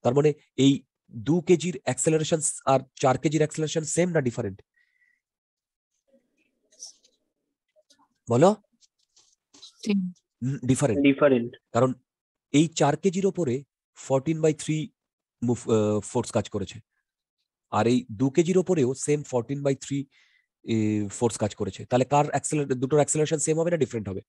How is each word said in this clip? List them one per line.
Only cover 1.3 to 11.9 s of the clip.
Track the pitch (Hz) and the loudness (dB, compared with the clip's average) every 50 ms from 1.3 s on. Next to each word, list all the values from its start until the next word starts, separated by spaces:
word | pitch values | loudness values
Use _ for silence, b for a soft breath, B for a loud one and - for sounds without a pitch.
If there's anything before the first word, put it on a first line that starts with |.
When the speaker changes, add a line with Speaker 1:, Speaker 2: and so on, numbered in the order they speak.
| 156 180 | 0 0
Speaker 1:
কেজির | - - 180 160 151 180 165 - _ | 4 2 2 2 2 -6 -6 -6 _
অ্যাক্সেলারেশন | - 156 - - 165 160 156 156 - 170 160 147 - - - _ | -6 -6 -2 0 0 0 0 0 0 -2 -2 -2 -4 -6 -4 _
আর | - 135 131 131 _ _ | 0 0 0 0 _ _
চার | - - 131 127 - | -2 0 0 0 2
কেজির | - 160 147 156 | 0 -2 0 2
অ্যাক্সেলারেশন | 151 147 - - 156 151 - 170 156 | 0 0 -2 -6 -6 -4 -4 -6 -6
সেম | 147 - 165 175 180 | -4 -2 -2 0 0
না | 170 160 | 0 0
ডিফারেন্ট? | 135 123 113 - 113 101 95 - _ _ _ _ _ _ _ _ _ _ _ _ _ _ _ _ _ _ _ _ _ _ _ _ _ _ _ _ _ _ _ _ _ _ _ _ _ _ _ _ _ _ _ _ - - _ _ _ _ _ _ _ _ _ _ _ _ _ _ _ _ _ _ _ _ _ _ _ _ _ _ _ - | -2 -2 -4 -4 -6 -8 -8 -10 _ _ _ _ _ _ _ _ _ _ _ _ _ _ _ _ _ _ _ _ _ _ _ _ _ _ _ _ _ _ _ _ _ _ _ _ _ _ _ _ _ _ _ _ -20 -20 _ _ _ _ _ _ _ _ _ _ _ _ _ _ _ _ _ _ _ _ _ _ _ _ _ _ _ 0
বলো। | 117 123 156 190 214 - _ _ _ _ _ _ _ _ _ _ _ _ _ _ _ _ _ _ _ - - - _ | 4 6 6 6 4 2 _ _ _ _ _ _ _ _ _ _ _ _ _ _ _ _ _ _ _ -20 -20 -20 _
Speaker 2:
সেম। | _ - 220 202 196 185 180 180 _ _ _ _ _ | _ -4 -2 -2 -2 -2 -4 -8 _ _ _ _ _
Speaker 1:
হুম, | 117 127 139 127 - | -6 -4 -4 -4 0
ডিফারেন্ট। | 123 131 123 147 139 - 143 | 0 0 2 2 0 0 4
Speaker 3:
ডিফারেন্ট। | 139 143 135 - 151 143 135 120 117 120 - - _ _ | 4 2 4 4 4 4 4 4 0 -4 -10 -16 _ _
Speaker 1:
কারণ | - 113 127 131 | 0 0 2 2